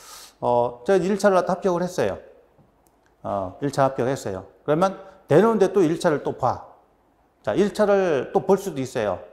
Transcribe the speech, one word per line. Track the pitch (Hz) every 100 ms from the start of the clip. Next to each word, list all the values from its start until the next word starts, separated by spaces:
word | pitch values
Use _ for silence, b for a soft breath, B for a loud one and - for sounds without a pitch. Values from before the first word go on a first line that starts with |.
| B B B B
어, | 123 120 123 123 -
제가 | 196
일 | 175 196
차를 | 208 185 175
합격을 | 185 196 175
했어요. | 175 165 107 85 - - _ _ _ _ _ _ _ _
어, | 104 101 92 -
일 | 143
차 | 143
합격했어요. | 135 135 123 135 110 92 - _
그러면 | - 156 190 190 B B -
내년도에 | 147 220 220 185
또 | 202
일 | 165 165
차를 | 175 143
또 | 143 -
봐. | 123 95 - - _ _ _ _ _ _
자, | -
일 | 110 202
차를 | 208 202 196 185 139 117
또 | 196 -
볼 | 196
수도 | 196 147
있어요. | 127 127 107 87 -